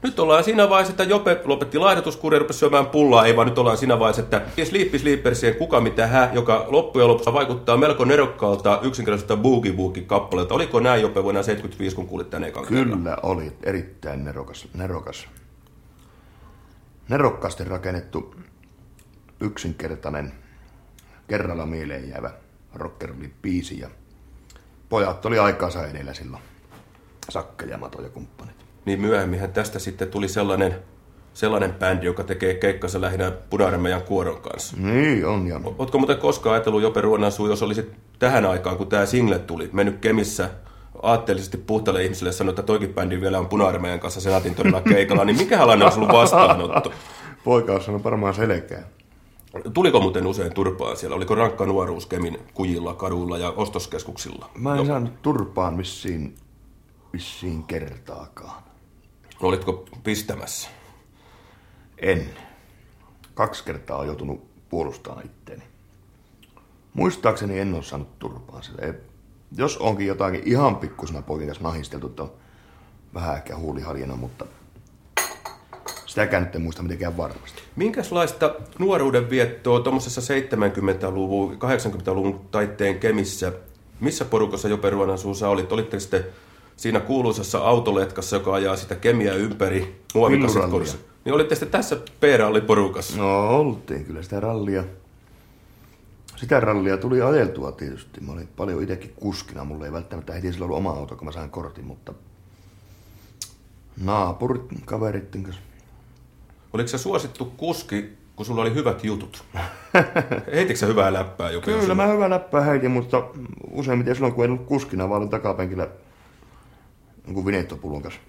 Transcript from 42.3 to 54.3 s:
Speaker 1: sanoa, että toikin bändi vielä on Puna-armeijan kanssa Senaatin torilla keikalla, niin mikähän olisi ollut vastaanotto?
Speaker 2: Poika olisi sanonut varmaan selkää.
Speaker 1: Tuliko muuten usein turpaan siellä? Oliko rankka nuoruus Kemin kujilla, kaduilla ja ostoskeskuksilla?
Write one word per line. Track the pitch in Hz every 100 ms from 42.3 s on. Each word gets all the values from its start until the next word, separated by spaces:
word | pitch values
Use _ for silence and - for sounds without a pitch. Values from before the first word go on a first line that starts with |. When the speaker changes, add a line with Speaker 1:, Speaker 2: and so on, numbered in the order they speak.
Speaker 1:
sanoa, | 90 95
että | 90
toikin | 101 107 98
bändi | - 90 92
vielä | 95 95
on | 90
Puna-armeijan | 104 98 90 90 87
kanssa | - -
Senaatin | 95 92 87
torilla | 87 196 95
keikalla, | 95 101 98 95
niin | 101 110
mikähän | 370 208 131 110
olisi | 104 110
ollut | 107
vastaanotto? | 117 120 170 185 92 87 107 - - - - - -
Speaker 2:
Poika | - 123 113
olisi | 98 92
sanonut | 104
varmaan | 104 110 98
selkää. | 95 110 90 - 87 85 - _ - - _ - - -
Speaker 1:
Tuliko | 120 180 127
muuten | 98 90 95
usein | 98 90
turpaan | 98 92 92 57 -
siellä? | 82 80
Oliko | 92
rankka | 107 113 - 95
nuoruus | 95 90 85 -
Kemin | 90 85 82 -
kujilla, | - 92 85 85
kaduilla | 92 95 90 87 87
ja | 90
ostoskeskuksilla? | 98 101 - - 78 - - -